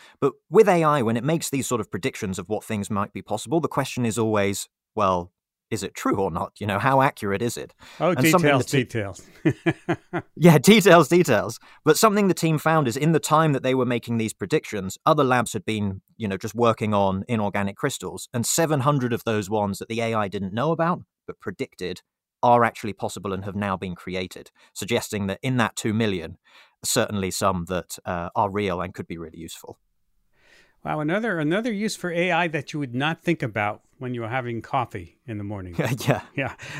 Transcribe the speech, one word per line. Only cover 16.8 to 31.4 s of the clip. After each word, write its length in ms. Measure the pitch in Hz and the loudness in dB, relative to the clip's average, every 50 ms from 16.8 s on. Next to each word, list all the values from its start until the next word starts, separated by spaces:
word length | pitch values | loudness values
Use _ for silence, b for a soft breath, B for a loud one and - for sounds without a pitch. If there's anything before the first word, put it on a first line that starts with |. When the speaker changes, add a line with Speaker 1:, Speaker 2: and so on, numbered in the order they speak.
| 113 107 107 | 0 0 2
Speaker 1:
on 320 | 101 98 95 95 95 101 | 2 2 2 0 -2 -4
inorganic 500 | - 120 107 104 101 92 101 98 98 95 | -4 -2 -2 -2 -2 -2 -2 -4 -4 -4
crystals. 520 | - - 139 - - 92 90 87 - - - | -4 -4 -4 -4 -6 -8 -10 -10 -10 -14 -8
And 140 | - 120 113 | -6 -4 -2
seven 360 | - - 165 165 147 156 139 | -2 0 0 2 2 0 0
hundred 300 | 123 147 147 139 123 120 | 2 0 0 0 0 0
of 120 | 117 104 - | -2 -2 -2
those 260 | 117 110 107 101 92 | -2 -2 -2 -2 -2
ones 300 | 110 107 104 101 95 - | -2 -2 0 -2 -4 -6
that 100 | - - | -8 -6
the 120 | 113 113 | -4 -4
A 120 | 117 113 113 | -2 -2 -2
I 140 | 110 104 | -2 -2
didn't 260 | 98 95 101 98 92 95 | -2 -4 -6 -6 -4 -4
know 180 | 117 131 160 | -2 -2 -2
about, 300 | 165 165 165 170 175 139 113 _ _ _ _ | 0 0 0 -2 -2 -4 -8 _ _ _ _
but 140 | - - - | -18 -18 -12
predicted, 640 | - 107 92 - 131 - _ - 90 87 90 - - _ _ _ _ _ _ _ - | -12 -12 -8 -8 -10 -10 _ -10 -10 -10 -10 -10 -14 _ _ _ _ _ _ _ 4
are 200 | 123 120 120 117 | 4 6 6 4
actually 300 | 113 - - - 107 95 | 2 0 -4 -8 -10 -8
possible 400 | - 110 107 - 104 90 101 95 | -8 -8 -8 -8 -8 -6 -6 -6
and 100 | 92 95 | -6 -6
have 120 | 104 92 | -6 -6
now 200 | 101 104 101 95 | -4 -2 -2 -4
been 200 | 85 101 92 85 | -4 -6 -8 -10
created, 560 | - - 90 90 92 92 90 - - - - b b b b | -10 -10 -8 -6 -6 -8 -8 -10 -16 -20 -20 b b b b
suggesting 540 | b - 104 90 117 113 - - 110 104 101 | b -12 -4 -2 -2 -2 -2 -4 -4 -4 -4
that 140 | 95 95 - | -4 -4 -4
in 160 | - 135 131 | -4 -2 0
that 180 | 123 110 - - | 0 0 0 -2
two 200 | - - 113 104 | -4 -4 -2 0
million, 420 | 113 117 107 95 87 78 - 92 - b b b b b b b b - | 0 0 -2 -2 -4 -8 -10 -14 -18 b b b b b b b b -8
certainly 480 | - - - 214 - 107 101 95 92 | -2 0 0 0 0 -2 -4 -4 -4
some 340 | - - 107 95 92 90 85 | -4 0 0 0 0 0 -2
that, 320 | 85 92 87 - - - - - | -4 -4 -4 -4 -6 -14 -12 -8
uh, 240 | - 90 87 87 87 - | -6 -6 -6 -6 -4 0
are 160 | 120 107 98 | 0 0 0
real 300 | 95 104 104 95 87 90 | 0 -2 -2 -2 -2 -2
and 120 | 87 92 - | -4 -8 -8
could 140 | - 90 | -12 -12
be 100 | - 85 | -10 -10
really 220 | 85 82 78 - 82 | -12 -12 -14 -14 -16
useful. 400 | 82 82 - - - - - - _ _ _ _ _ _ _ _ _ _ b b b b b b b b b b - | -16 -14 -16 -16 -18 -20 -20 -20 _ _ _ _ _ _ _ _ _ _ b b b b b b b b b b -8
Speaker 2:
Wow, 160 | 147 151 156 | -6 -4 -4
another, 400 | 151 151 175 214 233 226 180 | -2 -2 -2 -2 -2 -2 -2
another 340 | 165 | -2